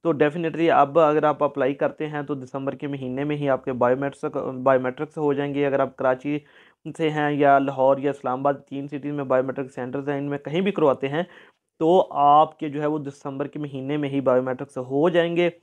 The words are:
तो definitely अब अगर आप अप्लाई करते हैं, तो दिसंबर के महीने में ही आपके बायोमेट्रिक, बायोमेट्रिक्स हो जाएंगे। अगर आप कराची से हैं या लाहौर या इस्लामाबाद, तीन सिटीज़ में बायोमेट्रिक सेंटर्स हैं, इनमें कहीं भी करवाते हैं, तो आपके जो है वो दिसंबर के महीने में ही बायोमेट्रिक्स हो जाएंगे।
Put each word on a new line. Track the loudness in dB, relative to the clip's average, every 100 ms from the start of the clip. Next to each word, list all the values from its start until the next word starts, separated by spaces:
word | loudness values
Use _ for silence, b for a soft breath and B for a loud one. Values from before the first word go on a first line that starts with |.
तो | 0
definitely | 2 2 2 -4 0 2
अब | 4 4 4
अगर | 4 4
आप | 2 0
अप्लाई | -2 0 -2
करते | 0 -4 -4
हैं, | -8 -8 -6
तो |
दिसंबर | -8 -8 -8 -8
के | -8 -8
महीने | -8 -8 -6
में | -4 -2
ही | 0
आपके | 0 -2
बायोमेट्रिक, | 0 2 2 -2 -6 -8 -6
बायोमेट्रिक्स | -6 -2 2 2 0 -6 -10 -2
हो | -2
जाएंगे। | 0 -2 -2
अगर | 0 0
आप | -2
कराची | -2 -2 0 -2 -6 _ b b b -16 -4
से | -2
हैं | 0 -2
या | 2 4 4
लाहौर | 2 0 2 2
या | 0
इस्लामाबाद, | -4 -6 -2 -2
तीन | -4 _ -12 -10
सिटीज़ | -10 -8
में | -6 0
बायोमेट्रिक | 0 0 -6 -8
सेंटर्स | -8 -8 -6 -4
हैं, | -4
इनमें | -4 -6
कहीं | -4 -2
भी | -2
करवाते | 2 2 2 -2
हैं, | -4 -6 B B B _ _
तो | 4 4 2
आपके | 2 6 6 6 0 -8
जो | -4
है | -2
वो | -4
दिसंबर | -6 -10 -12 -8 -8
के | -6
महीने | -10 -8 -6 -4
में | -2
ही | 0
बायोमेट्रिक्स | 2 2 2 -6 -8 -10
हो | -4 2 4
जाएंगे। | 4 2 2 0 -2